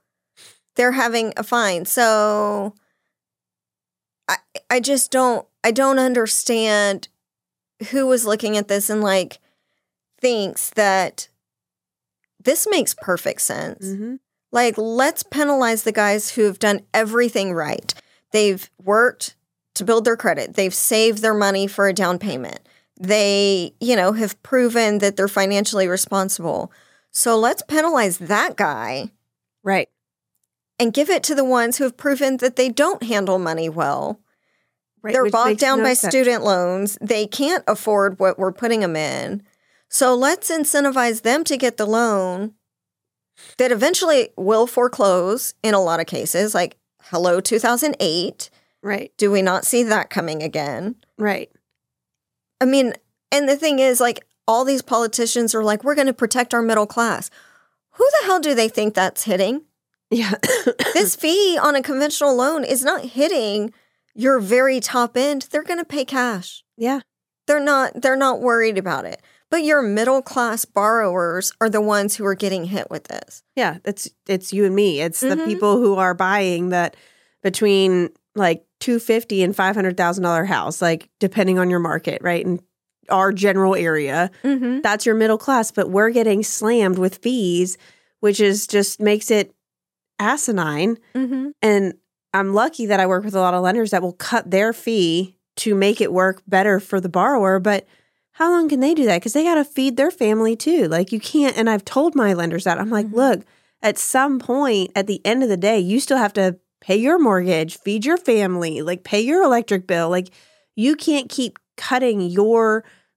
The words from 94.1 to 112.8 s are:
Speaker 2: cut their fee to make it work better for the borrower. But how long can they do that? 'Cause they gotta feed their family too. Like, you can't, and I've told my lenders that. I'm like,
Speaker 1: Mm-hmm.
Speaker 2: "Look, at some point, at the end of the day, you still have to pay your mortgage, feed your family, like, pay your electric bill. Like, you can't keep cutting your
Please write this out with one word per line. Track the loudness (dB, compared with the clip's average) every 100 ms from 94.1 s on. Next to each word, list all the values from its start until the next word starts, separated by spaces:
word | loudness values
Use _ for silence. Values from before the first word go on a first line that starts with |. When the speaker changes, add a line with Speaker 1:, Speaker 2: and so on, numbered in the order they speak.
Speaker 2:
cut | -6 -2 -2 0
their | 0 0
fee | -2 -2 0 2 0 -4 _ _ -6
to | 0 2
make | 2 2
it | 0
work | 2 0 0 0
better | 2 4 2
for | 0 -4
the | -2
borrower. | 0 2 2 2 2
But | 2 -2 -4 _ _ _ _
how | -2 2
long | 2 2
can | 2
they | 2
do | 2 2
that? | 2
'Cause | 0
they | 0
gotta | 2 2 0
feed | -2 -2 2
their | 0
family | 0 0 2 0 0
too. | 0 2 2
Like, | 0 -2
you | -4
can't, | -2 0 2 2
and | 0
I've | 0 -2
told | 0 2 2
my | 2
lenders | 0 -2 -2 -2
that. | -2
I'm | -2
like, | -2 -2
Speaker 1:
Mm-hmm. | 0
Speaker 2:
"Look, | 2 0 -4 _ _ _
at | -2 -2
some | -2 0 0 -2
point, | -2 0 0 0 0 -2
at | -2
the | -2 -2
end | 0
of | 0
the | 0
day, | 2 0
you | 0 0
still | 0 0
have | 0
to | 0 0 -2 _ _
pay | -2 0
your | 2 4
mortgage, | 4 2 2 0 -2 -6
feed | -4 -2 0
your | 0
family, | 2 2 2 -2 -4 -6
like, | -6 -8
pay | -2 -2
your | 2 2
electric | 4 2 0 -2 -2
bill. | -2 0
Like, | -2 -4 _ _ _ _ -2
you | 0 0
can't | 0 -2 -2
keep | -6 -8 -8 _ -12
cutting | -4 0 0 0
your | 0 2 4 4 2 0